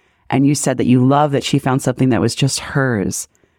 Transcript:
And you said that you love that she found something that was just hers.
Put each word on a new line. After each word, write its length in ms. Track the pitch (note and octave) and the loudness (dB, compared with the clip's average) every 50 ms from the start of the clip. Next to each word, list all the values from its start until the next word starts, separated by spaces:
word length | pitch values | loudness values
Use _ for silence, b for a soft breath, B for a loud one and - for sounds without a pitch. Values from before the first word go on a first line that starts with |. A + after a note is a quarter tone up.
| _ _ _ _ _ - | _ _ _ _ _ -4
And 180 | - C3+ C#3 | -2 0 2
you 80 | C#3 D3 | 2 0
said 220 | - - C#3+ B2+ | 0 -2 -4 -2
that 80 | B2 - | 0 2
you 200 | - B2 B2+ B2+ | 2 4 4 4
love 260 | C3 C#3+ C#3+ D3+ D3 | 4 4 2 2 2
that 120 | C#3 B2+ - | 0 -2 -2
she 160 | - - C#3 | 0 -2 -2
found 220 | - C3+ B2+ C3+ | 0 0 -2 0
something 260 | - C3 B2 - C3 C3 | -2 -2 -2 0 0 0
that 120 | A#2+ F#2 | 2 2
was 120 | G#2 A#2 - | 0 0 0
just 260 | - C#3 C3+ - - | 0 -2 -2 -2 -4
hers. 640 | - - - D3 C3+ B2+ A#2+ G2+ F2+ F2+ - - - _ _ _ _ _ _ | -8 -6 -4 -2 -2 0 0 -2 -2 -4 -6 -8 -10 _ _ _ _ _ _